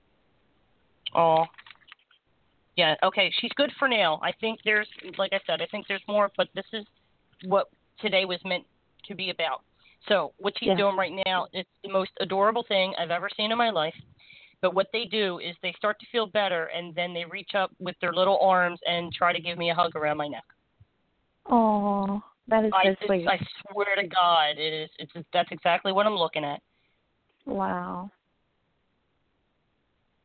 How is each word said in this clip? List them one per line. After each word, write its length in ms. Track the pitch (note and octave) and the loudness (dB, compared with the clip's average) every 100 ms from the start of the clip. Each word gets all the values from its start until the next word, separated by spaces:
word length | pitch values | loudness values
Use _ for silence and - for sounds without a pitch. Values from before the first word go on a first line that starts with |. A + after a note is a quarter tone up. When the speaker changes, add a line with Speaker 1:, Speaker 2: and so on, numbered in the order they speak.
| _ _ _ _ _ _ _ _ _ _ - E3 | _ _ _ _ _ _ _ _ _ _ -4 2
Speaker 1:
Oh. 300 | E3 D#3+ - - - - - - _ _ _ _ _ _ _ - | 4 4 2 -6 -20 -20 -20 -20 _ _ _ _ _ _ _ 0
Yeah, 200 | D#3+ - | 2 4
okay, 280 | F#3 G#3 F3+ - | 2 2 0 0
she's 120 | A#3 - | -4 -2
good 160 | C#4+ - | -2 0
for 100 | C4+ | 0
now. 320 | A3 E3+ D3+ | 2 2 0
I 80 | E3+ - | -4 -4
think 180 | A3 A3+ G#3+ | -6 -4 0
there's, 220 | G#3+ G#3+ - F#3 F3 | 0 -2 -10 -12 -6
like 120 | F#3+ | -2
I 80 | G3 - | -2 -2
said, 160 | D#3+ | -4
I 60 | E3+ | -4
think 180 | G#3 - | -8 -6
there's 140 | F#3+ - | -8 -2
more, 240 | G#3 G3+ - | 0 0 0
but 120 | F3+ F#3+ | -4 -4
this 100 | - | -10
is 100 | A3 G#3 _ _ _ _ _ F#3 | -12 -12 _ _ _ _ _ 0
what 220 | G3 - _ _ - | 0 0 _ _ -8
today 240 | G#3+ F#3 F#3+ | -2 0 0
was 140 | F3 | -4
meant 220 | F#3+ F3+ - _ _ _ - | -4 -6 -6 _ _ _ -16
to 100 | F#3 | -10
be 140 | F#3 | -8
about. 320 | F3 D#3+ - - _ _ _ - | -4 -4 -6 -10 _ _ _ 0
So 240 | G3 D3 - | 0 0 -4
what 200 | G3 - | -6 -2
she's 120 | G#3+ | 0
Speaker 2:
Yeah. 60 | F#3+ | 2
Speaker 1:
doing 220 | G3+ F#3+ | 2 0
right 160 | F#3 F#3+ F#3+ | -2 -2 -2
now, 220 | F#3 - | -2 -2
it's 160 | F3+ F3+ _ | -8 -12 _
the 60 | G3+ | -2
most 220 | F#3+ F#3+ - | -2 -2 -4
adorable 440 | F#3 F#3+ G#3 A3+ | -4 2 2 2
thing 320 | A#3 G3 F#3+ - | 0 0 0 -2
I've 140 | E3 | -4
ever 180 | F3 G3 | -4 -4
seen 220 | - G#3+ | -4 -2
in 60 | A#3 | 0
my 100 | A#3 | 0
life. 260 | F3+ D#3 - - _ _ - - _ | 0 -2 -6 -18 _ _ -20 -20 _
But 140 | F#3 | 0
what 180 | F3+ G3 | 0 0
they 140 | A3 A3 | -4 -2
do 320 | G#3+ G3 F3 | 0 0 -2
is 160 | F3 F3 | -8 -8
they 120 | F3+ | -10
start 260 | - G#3 G#3 | -4 -4 -4
to 60 | - | -4
feel 180 | A#3+ G#3 | -2 0
better, 400 | G#3 G3 F3 D#3+ | 0 0 0 -4
and 300 | E3+ F3 E3 | -6 -8 -6
then 180 | F3 | -6
they 120 | F3 E3+ | -6 -10
reach 280 | F#3+ F#3 | -12 -4
up 180 | G3+ F#3+ - | -2 -2 -4
with 180 | F#3 - | -10 -4
their 120 | F3+ | -2
little 280 | E3+ F#3 G3 | 2 2 4
arms 400 | F#3+ F#3 F3 F3 - | 4 4 2 0 -4
and 260 | F3 E3+ | -4 -4
try 180 | - F3 | 0 0
to 80 | E3+ | 0
give 180 | E3+ E3+ | -4 -4
me 120 | E3+ | -2
a 60 | E3 | 2
hug 200 | E3+ E3 | 0 0
around 220 | D3+ D3+ | -2 -2
my 100 | D3 | -4
neck. 180 | C3 - _ _ _ - _ _ _ _ _ - | -8 -14 _ _ _ -20 _ _ _ _ _ 0
Speaker 2:
Oh, 800 | A#3+ A3 G#3+ G3+ G3+ G3 G3+ - _ - | 4 4 2 2 0 0 -4 -8 _ 0
that 180 | A3 G#3+ | 2 4
is 60 | |
Speaker 1:
I, 100 | G3 F#3+ | 4 4
Speaker 2:
so 40 | |
Speaker 1:
it's, 140 | F#3+ G#3 | 2 0
Speaker 2:
sweet. 220 | F#3+ F3 | 0 2
Speaker 1:
I 100 | F3+ - - G3+ | -2 -4 -10 -10
swear 240 | G3+ G3+ G3 | -4 0 0
to 100 | F3 | 0
God, 500 | F#3 F3 E3 D3+ D3 | 4 6 6 4 0
it 160 | D#3 | -4
is. 160 | D#3 D#3 - | -4 -8 -12
It's, 140 | D#3 E3+ - | -14 -14 -2
that's 200 | F3 F3 | -2 0
exactly 400 | F3 F3 F3 G3 | 0 0 2 2
what 160 | F#3+ G#3 | 2 2
I'm 80 | G3+ | 2
looking 280 | D#3+ D#3 C#3+ | 0 0 -4
at. 160 | C#3+ - _ _ _ _ _ _ _ C#4 | -6 -10 _ _ _ _ _ _ _ -8
Speaker 2:
Wow. 640 | G3 F#3+ F3+ F3+ F3+ G3 - _ _ _ _ _ _ _ _ _ _ _ _ _ _ _ _ _ _ _ _ | -4 -2 -4 -6 -10 -12 -16 _ _ _ _ _ _ _ _ _ _ _ _ _ _ _ _ _ _ _ _